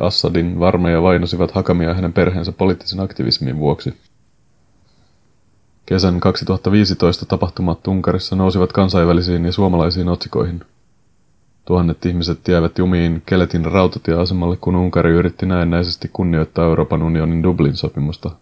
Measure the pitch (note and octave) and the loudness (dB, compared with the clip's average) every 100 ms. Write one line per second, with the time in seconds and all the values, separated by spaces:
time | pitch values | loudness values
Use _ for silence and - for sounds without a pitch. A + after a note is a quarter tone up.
0 | F#2+ - F2 E2+ E2+ F2 F2+ F2 F2 E2 | -2 0 -2 0 -2 0 0 2 2 2
1 | F2+ F2 F2 F2 E2+ F#2+ F#2 F2 E2 F2+ | 4 2 0 -2 -2 -2 0 2 0 0
2 | F2 F#2 F2+ F2+ F#2 - F#2+ F2 - F2+ | -2 0 0 0 -4 -2 0 -2 -4 -6
3 | F#2+ - B1 - C2 D2+ D2 - C3 - | -6 -4 -4 -2 -4 -2 -2 -2 -4 -10
4 | _ _ _ _ _ _ _ _ _ _ | _ _ _ _ _ _ _ _ _ _
5 | _ _ _ _ _ _ _ _ - F#2+ | _ _ _ _ _ _ _ _ -4 0
6 | F#2 F2 F#2 - - F#2 F#2 G#2 F#2+ F2+ | 2 2 0 0 -2 -2 2 2 2 2
7 | E2+ F2 - E2+ F2 - F2+ D#2+ - F#2+ | 0 0 -2 -2 -4 -4 -4 -2 -2 -2
8 | F2 F#2 - F#2+ F#2+ F#2 F#2 - F#2+ F2+ | 0 -2 -2 0 2 2 0 2 2 4
9 | E2+ E2+ F2+ F2 E2+ F#2+ G2 F2 E2 F#2 | 4 2 2 0 0 0 2 2 0 0
10 | F2+ F2 - - F2 E2+ - _ _ _ | -2 -4 -4 -4 -4 -6 -12 _ _ _
11 | _ _ _ _ _ _ - F2+ E2+ D#2 | _ _ _ _ _ _ -2 2 2 0
12 | F2+ F2 E2+ E2 - F2 E2 - F2+ F2 | -2 -2 -2 -4 0 2 2 0 0 2
13 | E2+ E2 - F#2 F2 F2 D#2+ F#2+ F#2 - | 0 -2 0 0 2 0 0 2 2 0
14 | - E2+ F2+ F#2 F2 F2+ - F2+ F2+ F2 | -2 0 0 0 -2 -2 -2 0 0 2
15 | E2+ E2+ F2 - F#2 F2+ E2+ E2+ F2 - | 2 4 2 -2 -2 0 0 0 -2 -6
16 | - - F2+ D#2+ D#2 - E2 D#2+ D#2 D#2 | -10 -4 -2 0 -2 0 0 2 0 0
17 | E2 D#2+ D#2+ E2 F2+ F2 C#2+ C2+ D#2 D2 | 0 0 0 0 0 2 0 0 -4 -4
18 | D2 - - D#2 | -4 -4 -10 -12